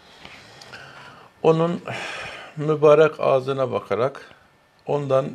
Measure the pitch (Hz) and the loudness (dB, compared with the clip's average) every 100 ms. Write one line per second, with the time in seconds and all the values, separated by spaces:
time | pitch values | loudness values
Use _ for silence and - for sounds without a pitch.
0 | - - - - - - - - - - | -20 -20 -20 -20 -20 -20 -20 -20 -20 -20
1 | - - - _ 160 160 165 175 - 123 | -20 -20 -20 _ 0 2 0 -4 -10 -12
2 | - - - - - 151 151 151 151 151 | -12 -12 -14 -16 -16 -8 -4 2 6 6
3 | 156 - 139 135 131 135 127 110 - 101 | 6 2 0 0 0 -4 -4 -4 -4 -2
4 | 131 - - - _ _ _ _ - 143 | -2 -6 -20 -20 _ _ _ _ -6 -4
5 | 139 131 147 | 0 0 -2